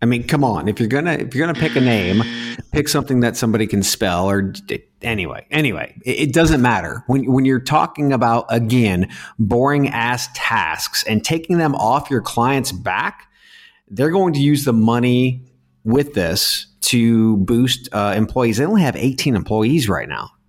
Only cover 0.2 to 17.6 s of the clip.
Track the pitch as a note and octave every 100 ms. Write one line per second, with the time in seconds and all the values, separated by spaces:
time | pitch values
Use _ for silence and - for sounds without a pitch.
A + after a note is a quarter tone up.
0.2 | A#2+ D3+ C3 F2 F#2 G2+ A2 C3+ E3+ D3+
1.2 | B2+ B2 E3+ D3+ D#3 B2+ B2+ A2 F2+ G2+
2.2 | A2+ - - A#2 - D3+ D3 D3 C3+ B2+
3.2 | A#2 A#2 A#2 A2 G#2+ G2+ F#2+ - G2 F2
4.2 | F#2+ G2 F#2+ - - - - _ A#2 G#2+
5.2 | D#2+ - - D3+ C#3+ E2 - - B2+ A#2+
6.2 | D3 E3 D#3+ C#3+ B2 G2+ E2 A#2 - C3+
7.2 | B2+ C3 C3 C3 C3 D3+ D#3+ - C#3+ C3
8.2 | A#2 A#2+ - A#2 A2 B2 A2 F2+ G2 -
9.2 | - - G2+ A#2+ C3+ C#3+ C#3 A#2 A#2+ B2
10.2 | - - - A2+ D#2 D#2+ - - - G#2+
11.2 | - E3 E3 F3 D#3 - A2 C#3 C#3+ B2
12.2 | - A#2+ B2 C#3 - F2+ F#2 F#2+ F#3 -
13.2 | - _ - - - _ - G2 D3 F#3+
14.2 | F3+ C#3+ C#3+ D3 C#3+ A2+ A2 A#2+ B2 B2
15.2 | B2+ B2+ - _ _ _ A2 C3 C#3+ G2+
16.2 | E2 G2 - - - _ - B2 A#2 A2+
17.2 | A2 G#2 F#2 A#2